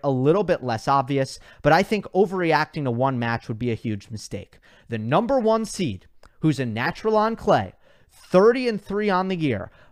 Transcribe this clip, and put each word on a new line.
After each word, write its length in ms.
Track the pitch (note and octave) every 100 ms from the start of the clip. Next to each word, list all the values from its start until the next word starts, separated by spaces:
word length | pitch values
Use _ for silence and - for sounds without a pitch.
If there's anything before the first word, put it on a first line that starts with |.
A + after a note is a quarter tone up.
| C#3+
a 60 |
little 340 | B2+ C#3 G3 F3+
bit 180 | E3
less 240 | B2 A2 -
obvious, 520 | C#3 C3 C3+ C3 - - -
but 100 | D3
I 100 | E3
think 220 | G3 G#3 -
overreacting 720 | F#3 G3 F#3+ E3 D3 D3+ D#3+ C3+
to 60 |
one 280 | A#2 C3+ B2
match 300 | A#2 A#2 -
would 100 | A2
be 120 | A#2+
a 40 | A2
huge 340 | A#2 G#2 -
mistake. 500 | A2 - F#2+ - _ _ _ -
The 120 | A2+
number 380 | A2+ E3 A#3 C4+
one 280 | A3 A3+ G#3+
seed, 420 | - D3+ F#2 _ - - -
who's 220 | D#3 C3+
a 40 | B2
natural 520 | A2 D3 - A3 G#3+
on 180 | G#3+ A3
clay, 380 | G#3 C#3 F#2+ - _ _ _
thirty 600 | - - F#3 A3 B3+ B3
and 120 | G#3
three 280 | - G3+ G#3
on 180 | F3+ F#3
the 80 | F3+
year, 340 | D3 G2+ - _ -